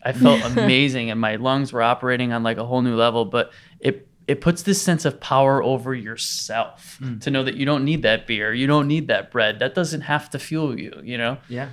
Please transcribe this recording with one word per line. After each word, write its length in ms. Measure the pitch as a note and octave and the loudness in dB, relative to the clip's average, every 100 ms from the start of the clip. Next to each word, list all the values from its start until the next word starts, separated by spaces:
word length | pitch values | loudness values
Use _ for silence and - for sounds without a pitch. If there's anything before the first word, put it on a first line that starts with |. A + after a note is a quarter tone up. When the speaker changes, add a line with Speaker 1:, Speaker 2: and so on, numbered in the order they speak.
Speaker 1:
I 80 | B2 | -6
felt 300 | B2+ B2+ A2+ | 4 6 6
Speaker 2:
<laughs> 160 | A#2 B2 | 2 2
Speaker 1:
amazing, 520 | A2+ C3 C#3+ B2+ A#2 | 4 4 4 0 -4
and 120 | A2 | -2
my 160 | A2 G#2+ | -2 0
lungs 340 | B2+ C3+ C3+ | 0 0 0
were 100 | B2 | 0
operating 500 | A#2 B2 B2+ B2 B2 | 2 2 0 0 0
on, 100 | A#2 | 0
like, 140 | A2+ A2+ | -2 -2
a 80 | A#2 | -2
whole 160 | B2+ | 0
new 160 | B2 A2+ | 0 2
level. 260 | A#2 A#2 | 2 2
But 280 | G#2+ A#2+ - - - - | 0 0 -2 -4 -20 -4
it, 300 | C3 - - _ - | -4 -4 -8 _ -4
it 140 | C#3 | 0
puts 200 | E3+ F3 | 2 0
this 180 | - F#3+ | 0 0
sense 240 | - E3 D3+ | 2 0 0
of 160 | C3+ | -4
power 420 | - C3+ C3+ C3+ | 0 4 4 4
over 320 | B2 C3 B2 B2+ | 2 -2 -4 -8
yourself 1040 | G#2+ A2+ - - - A2 G#2+ - - - | -8 -8 -6 -6 -6 -4 -4 -6 -20 -12
Speaker 3:
Mm. 200 | C3 A2+ | -10 -6
Speaker 1:
to 100 | C#3+ | -2
know 120 | C3+ | -2
that 120 | C3 - | -2 -2
you 100 | C3+ | 0
don't 200 | D3 C3+ | 0 0
need 160 | D#3+ | 0
that 240 | A2+ A2 - | 2 0 0
beer, 260 | A2 G#2+ | -4 -2
you 140 | A#2 C3+ | 0 2
don't 220 | D3 C#3+ | 2 2
need 180 | D#3 D3 | 0 0
that 240 | G#2+ G2+ | -2 -2
bread. 280 | A#2+ G#2+ G#2+ | 0 0 0
That 140 | B2+ | -2
doesn't 280 | D#3 E3 D#3 | -2 -4 -4
have 280 | C#3 D3 - | -2 -4 -4
to 60 | C#3 | -10
fuel 380 | - D#3+ D3+ B2 | -6 -4 -4 -4
you, 220 | - - | -10 -14
you 160 | C#2+ A#2+ | -10 -4
know? 200 | A#2 C3+ - | -4 -4 -10
Speaker 3:
Yeah. 200 | B2 C3 | -10 -10